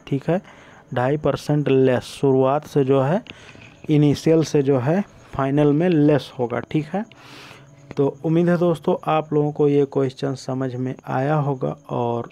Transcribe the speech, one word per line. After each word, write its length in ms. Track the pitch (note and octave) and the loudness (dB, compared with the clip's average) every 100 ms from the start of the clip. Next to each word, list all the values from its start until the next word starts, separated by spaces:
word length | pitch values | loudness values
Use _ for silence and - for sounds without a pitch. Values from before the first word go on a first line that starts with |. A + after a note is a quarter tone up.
| - | -4
ठीक 220 | C#3 - | -6 -2
है, 120 | F3 - - - - - | -4 -4 -20 -20 -20 -8
ढाई 240 | B2 B2+ D3+ | -2 -2 0
परसेंट 520 | D3+ C3+ - D3 C#3 | -2 -4 -2 0 2
लेस 340 | C3 C3 B2 - | 4 4 2 -4
शुरुआत 540 | - C#3 C3 C3 D3 D3 | -2 2 2 2 0 -2
से 160 | D3 | -2
जो 180 | C3 C#3 | 2 2
है, 220 | C3 D#3+ - - - - - - - | 2 -2 -4 -20 -20 -20 -20 -20 0
इनिशियल 540 | D3+ D3 C3+ - D#3+ | 2 4 2 2 2
से 180 | D3+ D3+ | 2 0
जो 160 | C#3 C#3 | 2 0
है 240 | B2 F3+ G3+ - - | 2 -2 -2 -12 -12
फाइनल 380 | - C3+ C#3+ D3 | -4 -2 2 2
में 140 | C#3+ F3+ | 4 2
लेस 420 | E3 D3 D3 - - | 4 4 2 -2 -6
होगा, 200 | A#2+ A#2+ | -4 -4
ठीक 240 | - D#3+ D3+ | -4 -6 -4
है। 200 | F#3+ A3 - - - - - - - - - | -8 -8 -16 -20 -20 -20 -20 -20 -20 -14 -2
तो 100 | C#3 - E3 | -2 -2 -2
उम्मीद 240 | E3 F3 | 2 2
है 80 | F3 | 2
दोस्तों 380 | F3 D#3+ - F3+ - | 0 0 -2 -2 0
आप 260 | D#3 D3+ | -2 0
लोगों 180 | D3+ D3 | -2 -2
को 160 | D3 D3 | 0 2
ये 180 | C#3+ C#3 | 2 0
क्वेश्चन 480 | C#3 C3+ C3 C#3 C3+ | 0 -2 -4 -8 -8
समझ 380 | - C3 C3 B2 | -8 -6 -6 -6
में 180 | B2+ - - | -8 -8 -6
आया 280 | C3 C3+ D#3 | -4 0 0
होगा 380 | C#3+ C3 D3 D3+ - | -2 -4 -6 -8 -8
और 380 | C3+ A#2 A#2 A#2 | -4 -2 -4 -8